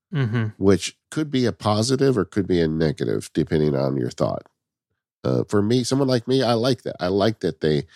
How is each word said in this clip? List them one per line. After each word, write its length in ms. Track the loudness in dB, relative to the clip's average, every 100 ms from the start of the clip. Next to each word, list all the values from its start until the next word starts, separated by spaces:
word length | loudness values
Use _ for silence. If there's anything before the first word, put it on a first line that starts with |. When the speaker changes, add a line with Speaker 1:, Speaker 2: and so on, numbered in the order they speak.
| -8
Speaker 1:
Mm-hmm. 320 | -4 -2 -2 -4 0
Speaker 2:
which 400 | 2 2 0 -12 -10
could 200 | -6 -4
be 140 | 0
a 80 | -2
positive 640 | -2 -2 0 0 2 2 2
or 80 |
could 220 | 0 -2 0
be 140 | 2
a 60 | 2
negative, 600 | 0 0 0 -2 -4 -4
depending 400 | -4 0 2 0 0
on 200 | -2 -2
your 100 | -4
thought. 360 | -2 -4 -4 -12 _ _ _ _ _ _ _
Uh, 200 | -2 -2 0
for 120 | 0
me, 240 | 2 0
someone 240 | 0 0 2
like 180 | 0 0
me, 160 | 0
I 120 | 2
like 280 | 2 2 0
that. 140 | -4 -6
I 100 | -2
like 320 | 2 2 0
that 200 | -4 -2
they, 220 | 0 0 -2